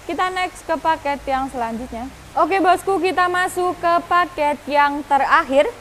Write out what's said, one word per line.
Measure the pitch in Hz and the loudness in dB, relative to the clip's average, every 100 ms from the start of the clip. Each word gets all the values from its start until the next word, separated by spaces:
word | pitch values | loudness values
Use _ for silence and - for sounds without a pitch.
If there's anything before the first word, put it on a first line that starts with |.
Kita | - 339 370 370 | -8 -4 -2 -2
next | 370 - - | -6 -8 -6
ke | 320 | -2
paket | 330 320 285 285 | 0 -2 -2 -4
yang | - 262 269 | -4 -4 -4
selanjutnya. | 262 226 226 247 226 262 - - - | -4 -6 -6 -8 -10 -12 -14 -8 0
Oke, | 320 381 | 2 4
bosku, | 359 370 - 392 | 4 2 2 0
kita | 359 359 359 | 0 2 0
masuk | 359 370 359 359 349 | 0 -2 -2 -2 0
ke | 349 339 339 | 0 0 2
paket | 349 349 - 294 294 - | 0 0 0 -2 -2 0
yang | 285 285 285 294 | 2 2 0 0
terakhir. | 277 247 285 294 269 349 480 | 0 4 2 4 2 2 -2